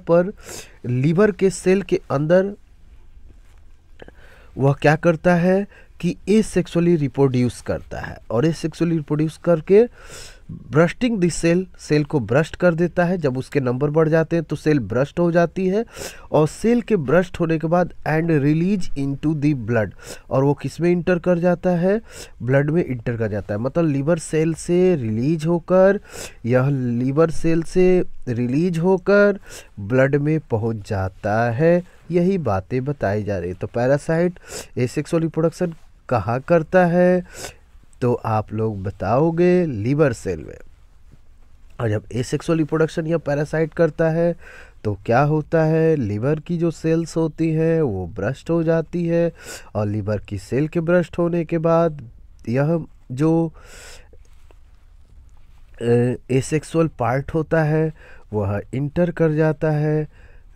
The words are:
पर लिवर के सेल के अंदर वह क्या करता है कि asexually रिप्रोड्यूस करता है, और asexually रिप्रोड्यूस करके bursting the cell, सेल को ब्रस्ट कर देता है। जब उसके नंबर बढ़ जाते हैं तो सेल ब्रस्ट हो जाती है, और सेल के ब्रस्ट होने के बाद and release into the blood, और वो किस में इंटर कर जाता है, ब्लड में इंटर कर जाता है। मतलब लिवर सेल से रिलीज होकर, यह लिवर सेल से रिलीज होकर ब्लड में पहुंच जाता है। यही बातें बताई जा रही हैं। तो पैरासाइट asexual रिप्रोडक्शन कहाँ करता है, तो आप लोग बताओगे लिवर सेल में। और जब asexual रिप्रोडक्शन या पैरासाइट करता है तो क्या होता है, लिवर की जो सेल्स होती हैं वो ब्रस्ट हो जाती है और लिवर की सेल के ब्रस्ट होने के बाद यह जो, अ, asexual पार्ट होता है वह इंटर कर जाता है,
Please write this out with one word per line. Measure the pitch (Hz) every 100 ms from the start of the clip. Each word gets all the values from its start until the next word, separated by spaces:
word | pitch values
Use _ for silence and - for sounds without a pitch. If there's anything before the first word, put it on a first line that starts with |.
| 180
पर | 170 180 - - - - - 123
लिवर | 123 143 165 214
के | 202 190
सेल | - 180 196
के | 185 180 -
अंदर | 135 156 180 196 202 - - - - - - - - - - - - - - - - - - - -
वह | 139
क्या | 139 147 156
करता | 170 160 180 175
है | 180 190 202 - - -
कि | 175 - -
asexually | 220 - 185 170 170 170 170
रिप्रोड्यूस | 139 - 139 123 123 -
करता | - 82 - -
है, | - - -
और | 113 156
asexually | 156 160 - 170
रिप्रोड्यूस | 165 147 151 156 -
करके | - 165 - 202 240 - - - - - - - -
bursting | 127 170 - 247 226
the | 175
cell, | - 165 175 185 -
सेल | - 151
को | 147 151
ब्रस्ट | 101 127 165 -
कर | 180
देता | 165 175 - 175
है। | 185
जब | 147 127
उसके | 127 147
नंबर | 123 127 147
बढ़ | 156 156
जाते | 160 160 170
हैं | 156
तो | 151
सेल | 151 151
ब्रस्ट | 101 113 147 -
हो | 175
जाती | 170 170 - 185
है, | 202 226 - - - -
और | 143 156
सेल | - 220 240
के | - 208
ब्रस्ट | 131 170 190 -
होने | 165 160
के | 165
बाद | 175 175 - -
and | 156 170 156
release | 143 160 175 202 - 143
into | 139 139 151 156
the | 143 139 110
blood, | 117 101 - - - -
और | 131
वो | 139
किस | 147 139 -
में | 170
इंटर | 180 170 175
कर | 180 170
जाता | 180 175 185
है, | 175 185 214 - - - -
ब्लड | 120 139 147
में | 165 143
इंटर | 127 123 117
कर | 110
जाता | 104 -
है। | 104
मतलब | 127 170 165
लिवर | 139 139 170
सेल | - 156 160
से | 156 - 175 185 165
रिलीज | 110 107 135 165 160
होकर, | 170 - 185 190 202 - - - - 117
यह | 123 135
लिवर | 135 123 120 127 139 165
सेल | - 165 165
से | 165 185 180 180 - - -
रिलीज | 117 123 139 185 165
होकर | 180 185 185 202 202 196 - - - -
ब्लड | 101 127 135 143
में | 143 156
पहुंच | - 110 113 113 -
जाता | 101 95 - 104 107 120
है। | 117 160 175 175 - -
यही | 175 175 196
बातें | 123 95 - 127 131
बताई | 143 104 107
जा | 101 98
रही | 87
हैं। | 90
तो | 104
पैरासाइट | 120 123 143 - 165 175 180 - - - -
asexual | 123 - 147 165
रिप्रोडक्शन | 165 160 165 - 180 160 - - -
कहाँ | 120 92 123
करता | - 170 156 185 175
है, | 175 180 180 180 - - - _ - - -
तो | 123 120 113
आप | 107 104
लोग | 110 110 101
बताओगे | 98 - 95 123 165 165 180 180 165
लिवर | 110 113 143 147
सेल | 113 98 82
में। | 62 - - - - - - - - - - - - -
और | 117
जब | 104 -
asexual | 110 123 151 - 160
रिप्रोडक्शन | 151 160 160 - 156
या | 165
पैरासाइट | 143 143 151 156 160
करता | - 165 - 160
है | 160 170 165 - - - -
तो | 107 101 -
क्या | 117
होता | 147 156 151 165
है, | 156 160 160 156
लिवर | 104 104 131 156
की | - 175
जो | 170
सेल्स | - 160 165 165 165
होती | 160 - 160
हैं | 156 160 165
वो | 139 95 87 -
ब्रस्ट | 101 139 -
हो | 170
जाती | 160 165 160 175 170
है | 170 170 160 - - - 104
और | 107
लिवर | 107 101 104 -
की | 101
सेल | - 127 156
के | 175
ब्रस्ट | 160 180 165 -
होने | 170 170 160
के | 170
बाद | 165 165 170 147 117 - - - 113
यह | 127 147 170 - - -
जो, | 127 160 165 165 - - - - - - - - - - - - - - - - - - - - - - -
अ, | 117 120 123 120 -
asexual | 131 - 156 - 160 160 -
पार्ट | 113 131 139
होता | 160 156 165
है | 151 156 160 - - - -
वह | 104 98 101 -
इंटर | 127 143 170 175
कर | 170 160
जाता | 151 156 156 160
है, | 151 151 156 151 - - - -